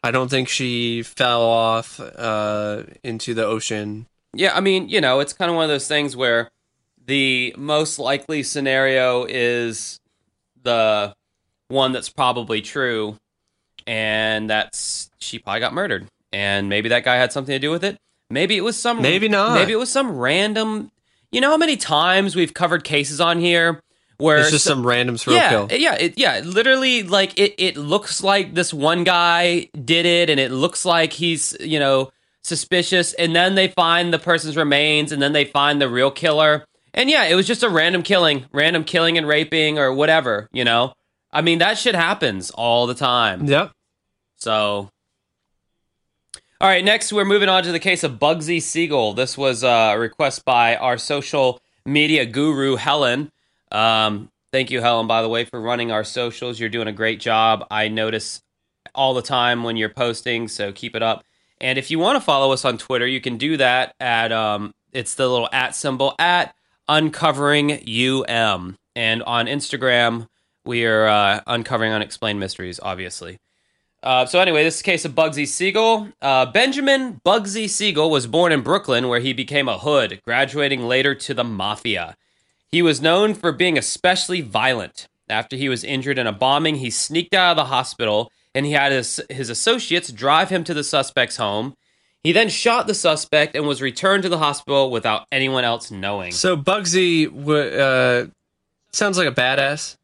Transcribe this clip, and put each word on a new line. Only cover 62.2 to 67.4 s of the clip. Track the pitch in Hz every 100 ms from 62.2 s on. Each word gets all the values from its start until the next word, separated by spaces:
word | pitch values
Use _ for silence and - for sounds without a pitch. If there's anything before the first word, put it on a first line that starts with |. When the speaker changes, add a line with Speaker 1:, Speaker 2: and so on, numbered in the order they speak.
| - 143 135
Speaker 2:
us | 131 135
on | 117
Twitter, | - 127 123
you | 131
can | 135 117
do | 139 160
that | 127 123 123 _
at, | 127 117 113
um, | 113 107 104 104 _ _
it's | 131 117
the | - 131
little | 123 117
at | 131 127 -
symbol, | 147 131 135 -
at | 170 180 147 _ _ _ -
uncovering | 156 156 - 160 139